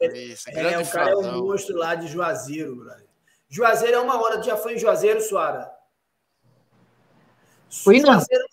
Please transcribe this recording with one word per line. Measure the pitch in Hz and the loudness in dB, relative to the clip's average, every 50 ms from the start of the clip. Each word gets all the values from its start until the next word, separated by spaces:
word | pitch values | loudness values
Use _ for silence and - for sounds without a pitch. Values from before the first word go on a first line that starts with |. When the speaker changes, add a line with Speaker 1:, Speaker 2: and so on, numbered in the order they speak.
Speaker 1:
é, | - - - 123 | -4 -4 -4 -6
Speaker 2:
isso. | 123 120 117 - - - | -14 -14 -16 -16 -16 -12
Speaker 1:
é, | 143 | -8
Speaker 2:
Grande | 156 - 165 170 170 - - | -4 -2 -2 -2 -2 -4 -4
Speaker 1:
o | |
cara | - 170 156 - | -2 0 0 2
é | 196 | 2
um | 202 190 | 0 -2
Speaker 2:
Frazão. | 190 180 180 185 | -4 -4 -4 -4
Speaker 1:
monstro | 196 196 190 - - 185 | -2 -4 -4 -4 -6 -6
lá | 170 165 165 170 | -4 -2 -2 -4
de | 170 165 156 | -4 -6 -8
Juazeiro, | 147 175 180 165 156 - 120 135 147 156 156 135 127 | -6 -4 -4 -4 -4 -6 -8 -10 -10 -10 -10 -10 -12
brother. | 120 - - - - _ _ _ _ _ _ _ _ _ _ | -14 -16 -20 -20 -20 _ _ _ _ _ _ _ _ _ _
Juazeiro | 135 175 240 226 214 - 220 240 240 247 | -6 0 2 2 2 2 2 2 2 2
é | |
uma | 247 254 254 233 226 | 2 0 0 0 0
onda. | 226 220 - | -2 -2 -2
Tu | - | -4
já | 247 220 208 | -4 -4 -4
foi | - 233 233 | -4 -6 -6
em | 208 | -4
Juazeiro, | 202 220 - - 196 214 214 220 | 0 0 0 2 2 2 0 0
Suara? | 214 - 196 185 160 147 127 120 - - - - _ _ _ _ _ _ _ _ _ _ _ _ _ _ _ _ _ _ _ _ _ _ _ _ _ _ _ _ _ _ _ _ _ _ _ _ _ _ - - - | -2 -4 -4 -2 -2 -4 -4 -8 -10 -14 -18 -20 _ _ _ _ _ _ _ _ _ _ _ _ _ _ _ _ _ _ _ _ _ _ _ _ _ _ _ _ _ _ _ _ _ _ _ _ _ _ -10 0 6
Speaker 3:
Fui, | 196 208 262 | 8 8 8
não. | 294 285 247 | 10 8 6
Speaker 1:
Juazeiro | 185 156 - 508 508 - - | 6 6 2 0 0 0 -2